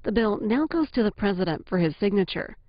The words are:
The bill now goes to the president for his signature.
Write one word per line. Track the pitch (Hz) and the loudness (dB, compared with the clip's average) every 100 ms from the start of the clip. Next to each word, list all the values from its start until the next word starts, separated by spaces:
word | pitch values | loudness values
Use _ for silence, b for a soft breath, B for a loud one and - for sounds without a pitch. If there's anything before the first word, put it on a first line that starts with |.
The | - | 0
bill | 220 220 208 | 0 2 0
now | 220 247 311 | 0 0 0
goes | 339 302 | 0 0
to | - | 0
the | 208 | 0
president | - 202 185 180 156 - | 0 -2 0 -2 -4 -2
for | 185 | 0
his | 165 156 | 0 2
signature. | 208 202 180 165 - - | 2 2 0 -4 -8 -12